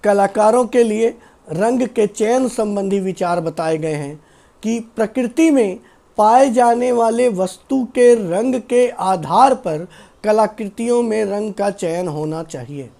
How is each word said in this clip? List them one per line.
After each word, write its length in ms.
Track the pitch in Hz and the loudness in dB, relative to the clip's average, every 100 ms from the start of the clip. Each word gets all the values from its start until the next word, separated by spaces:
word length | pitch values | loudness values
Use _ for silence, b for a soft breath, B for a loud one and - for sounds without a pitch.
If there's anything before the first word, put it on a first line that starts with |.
कलाकारों 600 | 208 202 196 214 214 240 240 | 2 2 2 2 2 2 2
के 180 | 247 | 2
लिए 340 | 233 214 226 - b b - | 2 2 -2 -4 b b -12
रंग 300 | 160 220 254 | -2 0 0
के 240 | 247 - 208 | -2 0 -2
चयन 420 | - 220 254 254 | 0 0 0 0
संबंधी 520 | - 208 202 196 202 | -2 -4 -2 -2 -2
विचार 400 | 190 180 180 175 | -4 -4 -2 -2
बताए 380 | 165 160 160 160 | -4 -4 -4 -2
गए 160 | 156 | -4
हैं 300 | 151 143 151 b b b b | -6 -8 -14 b b b b
कि 180 | 214 233 | -6 -6
प्रकृति 720 | 226 - 214 262 240 247 330 | -6 -4 -4 -2 -4 2 2
में 300 | 277 208 196 b b _ - | 4 0 -4 b b _ 0
पाए 340 | 214 240 277 | 4 6 4
जाने 420 | 233 240 233 247 | 4 2 2 0
वाले 360 | 240 226 233 247 | 0 0 2 0
वस्तु 560 | 185 185 - _ 269 240 | 0 -4 -6 _ -4 -2
के 200 | - 247 | 4 4
रंग 400 | 233 185 175 247 | 4 2 -2 -2
के 340 | 254 - 247 247 | -4 0 0 0
आधार 680 | - 185 185 147 180 269 | -2 -4 -2 0 4 4
पर 340 | 254 175 156 180 B B B | 2 -4 -6 -10 B B B
कलाकृतियों 760 | 214 214 214 214 208 190 233 240 | 0 2 0 -2 -12 -6 -2 0
में 220 | 233 214 | 0 -2
रंग 300 | 208 202 214 | -2 -4 -6
का 160 | 202 202 | -4 -4
चयन 380 | 196 175 170 180 | -4 -6 -4 -6
होना 340 | 151 156 160 | -6 -6 -8
चाहिए। 480 | 165 139 120 143 120 | -10 -14 -12 -14 -14